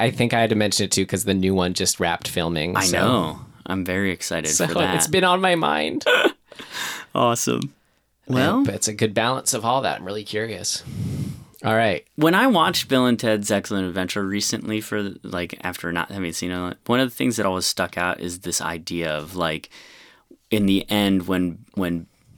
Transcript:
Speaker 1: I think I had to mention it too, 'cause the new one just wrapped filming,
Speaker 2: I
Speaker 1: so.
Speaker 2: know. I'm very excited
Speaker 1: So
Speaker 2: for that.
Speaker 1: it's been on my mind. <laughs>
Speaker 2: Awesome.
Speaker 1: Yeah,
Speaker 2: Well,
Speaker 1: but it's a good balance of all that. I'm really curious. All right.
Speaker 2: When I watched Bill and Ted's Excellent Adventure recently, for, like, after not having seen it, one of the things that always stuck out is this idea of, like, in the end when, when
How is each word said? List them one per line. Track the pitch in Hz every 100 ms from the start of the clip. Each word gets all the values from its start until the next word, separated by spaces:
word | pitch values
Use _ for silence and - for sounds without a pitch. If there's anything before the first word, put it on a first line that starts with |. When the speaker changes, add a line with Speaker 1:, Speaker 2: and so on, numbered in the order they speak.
| 117
Speaker 1:
I |
think | 107 120
I | 117
had | 113
to | 107
mention | 104 - 98
it |
too, | - 95
'cause | 98 95
the |
new | 95 95
one | 95 90
just | 90 92 -
wrapped | 87 85 -
filming, | - 82 82 80 90
Speaker 2:
I | 92
Speaker 1:
so. | 85
Speaker 2:
know. | 98 123 80 76 - - -
I'm | 95 90
very | 92 98
excited | 87 - 85 80
Speaker 1:
So | 151 170
Speaker 2:
for | 170
that. | 156 90
Speaker 1:
it's | 156
been | 185 180
on | 185
my | 190 175
mind. | 147 151 - - -
<laughs> | 494 - - _ - - - - - -
Speaker 2:
Awesome. | - 120 120 - - 139 - _ _ _ _ -
Speaker 1:
Yeah, | 127
Speaker 2:
Well, | 143 233 269
Speaker 1:
but | 98
it's | -
a |
good | 107 110
balance | 104 113 131 -
of | 123 113
all | 131
that. | 107 -
I'm | 92
really | 104
curious. | 104 104 113 98 - - - - - - - - - -
All | 113 110
right. | 113 82 - -
Speaker 2:
When | 156
I | 185 262
watched | 196 170 175 -
Bill | 135 123
and | 117
Ted's | 120 107 98
Excellent | 101 - 101 92
Adventure | 90 90 104 98
recently, | 101 101 113 - 107
for, | 107 107 101 -
like, | - 90 87 -
after | 90 90 87
not | 85 -
having | 98 87
seen | 82 92
it, | 90 90 - -
one | 120
of | 131
the | -
things | 127 113
that | 98
always | 92 87
stuck | - 90 -
out | 90 -
is | 90 90
this | 90 82
idea | 82 85 80 85 82
of, | 76 76 87
like, | 80 78 - - - - - - _ - _
in | 107 98
the | 98 -
end | 104 101 98 90
when, | 92 90 85 - -
when | 90 85 85 _ _